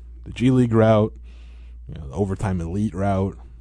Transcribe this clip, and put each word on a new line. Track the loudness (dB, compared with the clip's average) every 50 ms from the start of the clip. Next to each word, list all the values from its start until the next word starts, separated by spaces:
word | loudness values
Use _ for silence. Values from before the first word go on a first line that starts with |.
| -20 -20 -20 -18 -16
the | -12 -4
G | 0 2 4
League | 4 4 4 4 4
route, | 4 6 6 6 6 4 2 -2 -8 -18 -20 -20 -20 -20 -20 -20 -20 -20 -20 -18 -18 -16
you | -14 -14
know, | -12 -12 -8
the | -4
overtime | -4 -2 -2 -2 -2 -2 -2 -2 -4
elite | -4 -4 -4 -2 -4 -4 -2
route. | -2 0 0 0 0 0 -2 -4 -8 -14 -20 -20 -20